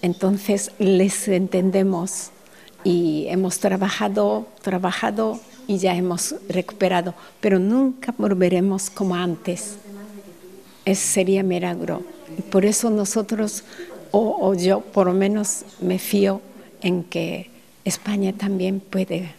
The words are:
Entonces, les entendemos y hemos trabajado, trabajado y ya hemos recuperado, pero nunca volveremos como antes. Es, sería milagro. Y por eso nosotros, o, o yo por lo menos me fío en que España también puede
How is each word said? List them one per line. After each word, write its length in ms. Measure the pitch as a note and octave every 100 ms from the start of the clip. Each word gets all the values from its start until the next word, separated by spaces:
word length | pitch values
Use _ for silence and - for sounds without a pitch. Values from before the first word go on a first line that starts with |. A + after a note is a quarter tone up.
Entonces, 680 | F3+ F3 F#3+ G3+ - G3+ - -
les 480 | G3 F#3+ G3 - -
entendemos 1000 | F#3 F#3 F#3 F#3 F#3+ G3 F3+ F#3 - - - - - - -
y 440 | G3 F3 E3+ D3+ D#3
hemos 320 | F3+ F#3+ -
trabajado, 880 | G#3 F#3+ G3 - G#3 G3+ G#3 G#3+ A3+ -
trabajado 760 | - F#3 F#3 F#3 A3+ G#3+ A3 A3 - - C4
y 100 | G3
ya 160 | F#3
hemos 400 | F3+ F3+ F3 - D4+ -
recuperado, 680 | F#3 F3+ - F#3 F3+ F3 E3+ - -
pero 200 | G#3+ G3
nunca 520 | F#3+ A#3+ C4+ B3+ - A#3+
volveremos 720 | G#3 F#3+ F3+ F3+ F#3+ F#3+ -
como 240 | - G3
antes. 600 | F3+ F3+ E3 - F3+ - - G3+ G3+ G#3 G#3 - - - - - -
Es, 140 | - F#3+
sería 460 | - - F#3 G3
milagro. 580 | F#3+ F3 F3 F3 E3+ E3+ - - - E3
Y 60 |
por 220 | - G3
eso 260 | G3+ G#3+ A#3
nosotros, 720 | G#3+ G3 A3+ G#3 A3 G#3 - - - - - -
o, 260 | G3+ A3 G4+
o 140 | F#3
yo 260 | F#3+ F3+ G3
por 260 | - - F#3
lo 60 |
menos 520 | F#3 G3 G#3+ G#3 - - -
me 200 | F3+ F#3
fío 400 | - G3+ G3 G3 - - - -
en 240 | - F3+
que 460 | E3+ E3+ E3 E3+ F#3 - - -
España 480 | - - - G#3 F#3+
también 480 | G3 G3+ F#3+ F#3 G3
puede 500 | - F#3 F#3+ E3+ F3+